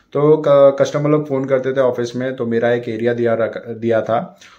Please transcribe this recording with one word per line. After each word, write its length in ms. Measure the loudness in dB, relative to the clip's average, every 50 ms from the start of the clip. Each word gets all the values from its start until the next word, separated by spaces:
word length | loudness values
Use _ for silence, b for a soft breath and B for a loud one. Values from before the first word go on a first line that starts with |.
| B B -4
तो 300 | 0 2 4 4 4 4 4
क-, 300 | 4 6 6 6 6 4
कस्टमर 280 | 0 0 0 -2 0 2
लोग 180 | 0 0 0 -2
फ़ोन 180 | -4 -4 -2
करते 280 | 0 -2 -2 0 -2 0
थे 80 | 0
ऑफिस 340 | 0 0 0 -2 -4 -6 -6
में, 200 | -6 -6 -6 -6
तो 100 | -6 -6
मेरा 260 | -4 -2 0 0 0
एक 180 | 0 -2 -2 -6
एरिया 240 | -6 -4 -2 -2 0
दिया 200 | 0 0 0 0
रख-, 340 | 0 -2 -4 -4 -8 -12 -12
दिया 340 | -12 -6 -2 -2 0 0
था, 380 | 0 0 -2 -2 -4 -6 -12 B B B B